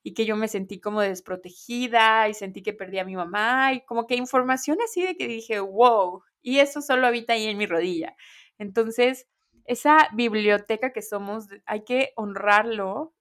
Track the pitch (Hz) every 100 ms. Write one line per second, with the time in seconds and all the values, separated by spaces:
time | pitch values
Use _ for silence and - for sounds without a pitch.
0 | 311 - 220 214 220 196 190 185 214 214
1 | 202 190 - 185 180 - - 240 247 226
2 | 220 220 214 214 196 190 185 202 185 190
3 | 185 185 170 202 220 254 269 262 - 233
4 | 233 247 247 262 254 262 - 339 453 349
5 | 370 359 233 226 226 214 196 196 247 226
6 | 185 190 _ _ 247 269 277 294 285 254
7 | 247 240 233 226 220 202 208 165 175 170
8 | 156 - - - _ - 208 190 226 226
9 | 247 262 - _ _ _ - 247 294 311
10 | 302 214 233 214 208 202 202 220 254 233
11 | 208 208 202 220 208 202 - 214 214 247
12 | 262 - 208 196 202 208 226 220 190 214
13 | 320 _